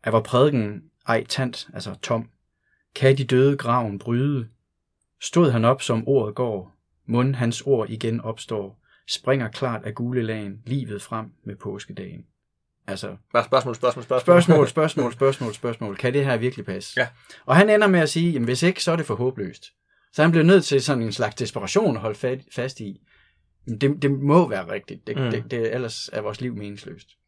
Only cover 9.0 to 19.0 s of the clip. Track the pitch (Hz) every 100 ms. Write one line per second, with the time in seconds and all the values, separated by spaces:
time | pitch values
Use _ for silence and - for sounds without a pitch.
9 | - - - 135 113 - 131 110 110 107
10 | 120 127 113 110 104 101 113 135 113 101
11 | - 113 107 _ - 98 - 98 - 95
12 | 92 82 - _ _ _ _ _ - 95
13 | 98 95 _ 117 113 131 127 113 127 123
14 | 113 127 - 175 170 156 139 - 156 -
15 | 120 117 135 135 120 104 123 113 110 98
16 | 123 139 139 120 120 131 98 92 - -
17 | 120 _ _ - - 151 208 214 208 180
18 | 156 165 170 147 117 127 175 185 - 160